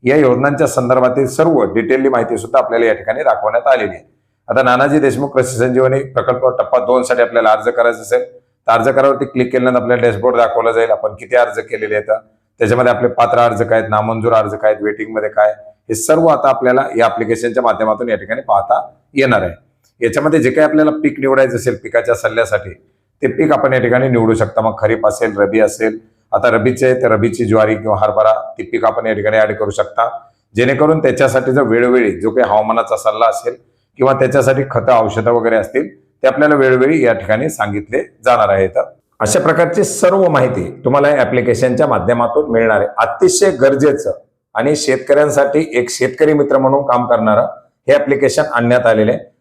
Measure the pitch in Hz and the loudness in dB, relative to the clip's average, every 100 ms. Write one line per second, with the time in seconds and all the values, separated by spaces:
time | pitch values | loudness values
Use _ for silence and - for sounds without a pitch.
0 | 123 147 135 123 143 143 151 - 123 131 | 2 2 4 2 0 0 -2 -2 0 2
1 | 127 131 131 131 165 147 104 117 113 131 | 2 0 -2 0 0 2 0 -2 0 0
2 | 135 123 117 113 110 135 - 117 117 104 | 2 0 -2 -4 0 0 0 0 0 0
3 | - 117 147 107 104 117 143 127 101 90 | -4 -2 0 0 0 -2 0 0 0 -8
4 | - _ _ _ - 120 127 127 143 151 | -18 _ _ _ -4 0 2 2 2 2
5 | 135 120 139 131 123 123 127 127 131 135 | 0 -2 -4 -2 -2 -2 0 2 2 0
6 | 139 - 113 123 127 127 - 127 120 127 | -2 -4 -2 0 -2 -2 0 0 2 0
7 | 123 120 117 117 113 110 110 120 117 107 | 0 0 2 2 2 2 0 0 0 -2
8 | - 123 - - _ _ - 117 120 131 | -4 -4 -4 -14 _ _ 0 2 2 2
9 | 139 135 135 127 123 131 127 123 120 123 | 2 0 -4 -2 -2 0 0 0 0 2
10 | 120 107 120 120 117 120 113 113 117 104 | 2 0 0 2 2 2 0 0 0 0
11 | 107 101 101 123 117 107 113 107 107 107 | -2 -8 -2 0 0 -2 -8 -8 -4 -4
12 | 107 110 _ _ _ _ 110 120 127 117 | -2 -6 _ _ _ _ 0 2 2 2
13 | 120 - 117 120 120 117 110 113 104 107 | -2 0 0 2 2 0 0 0 0 -2
14 | 110 113 113 113 104 101 107 107 107 104 | -2 -2 0 0 0 -2 0 0 -2 -6
15 | 107 110 107 107 107 107 - _ _ 110 | -6 -6 -4 0 0 0 -14 _ _ -6
16 | - 156 165 143 139 127 127 127 - 113 | 0 2 2 2 0 0 2 0 0 0
17 | 113 113 110 110 120 113 117 104 110 107 | 0 0 -4 -2 -2 -2 0 0 0 -2
18 | 120 104 95 113 - 101 98 123 - _ | -2 -4 -4 -8 -2 -2 0 -2 -2 _
19 | _ 139 135 110 92 90 _ _ _ _ | _ -2 2 2 -2 -8 _ _ _ _
20 | 117 147 151 156 127 139 151 156 156 151 | -2 0 0 2 2 2 2 2 0 0
21 | 151 - 135 135 131 117 131 123 113 117 | -4 -2 0 2 2 0 -4 -4 -2 -2
22 | 117 117 113 107 113 104 95 85 _ _ | 0 -2 -2 -2 -2 -2 -6 -18 _ _
23 | _ _ 135 - 156 143 135 131 117 123 | _ _ -6 -2 0 2 0 0 0 0
24 | 135 123 113 113 107 110 110 110 107 113 | 2 2 2 0 0 -2 -2 -2 -2 0
25 | 107 107 110 101 101 110 107 - 110 110 | 0 0 -4 0 0 2 0 0 -4 -4
26 | _ _ _ - 123 113 113 123 131 127 | _ _ _ -2 0 0 0 0 0 2
27 | 120 107 113 117 113 110 107 107 107 101 | 0 0 0 -2 0 2 2 0 -2 0
28 | 107 107 107 110 - - 107 113 113 113 | 0 2 2 0 -4 -12 -8 -2 -2 -2
29 | 113 104 104 110 107 107 107 101 101 - | -4 -4 0 0 0 -2 -6 -4 -4 -2
30 | 117 - - _ _ 104 127 135 151 160 | -4 -4 -18 _ _ -2 0 2 0 2
31 | - - 135 131 127 131 123 117 123 127 | 0 0 0 0 0 0 2 2 2 2
32 | 110 87 107 117 110 104 107 113 113 110 | 0 -2 -2 0 2 0 0 -2 -2 -2
33 | 110 107 113 - 120 123 _ _ _ _ | -2 0 0 0 -8 -10 _ _ _ _
34 | 135 131 131 143 131 135 131 120 104 120 | 0 2 0 2 0 0 -2 -2 2 2
35 | 110 110 110 120 113 113 98 131 156 - | 2 -2 0 0 0 -2 -2 -4 -6 -12
36 | _ _ 131 135 151 147 131 127 135 160 | _ _ -2 2 2 4 4 4 2 2
37 | 120 110 - 110 156 156 104 101 104 123 | 0 -2 -2 -2 -2 -4 -6 -6 -6 -6
38 | - _ 110 120 104 98 95 - - - | -6 _ 0 2 2 2 0 -2 -6 -10
39 | _ _ 107 139 147 156 170 - - - | _ _ -2 0 0 0 0 0 -4 0
40 | 180 196 180 147 127 127 87 - 127 139 | 0 2 2 2 0 -2 -8 -6 0 2
41 | 143 143 123 123 123 113 127 120 147 110 | 2 2 0 0 0 0 0 0 0 0
42 | 87 120 120 147 151 113 113 104 - - | 0 0 0 0 0 0 2 2 0 -2
43 | 117 - - - 196 139 135 135 147 139 | -2 2 0 2 0 2 2 4 0 0
44 | 104 90 _ _ _ 107 127 147 - 131 | -4 -8 _ _ _ -4 -2 -2 -2 -4
45 | 135 143 151 139 139 143 156 123 123 - | 2 2 2 2 0 0 -2 -2 -4 -2
46 | - - 151 151 143 135 131 139 139 123 | -4 0 0 2 2 2 2 0 0 -2
47 | 120 120 110 107 123 - _ _ - 143 | 2 0 2 2 0 -6 _ _ 0 2
48 | 135 139 139 135 147 117 117 123 120 110 | 2 0 0 0 -2 -2 0 2 2 2
49 | 110 123 - _ | 0 -2 -8 _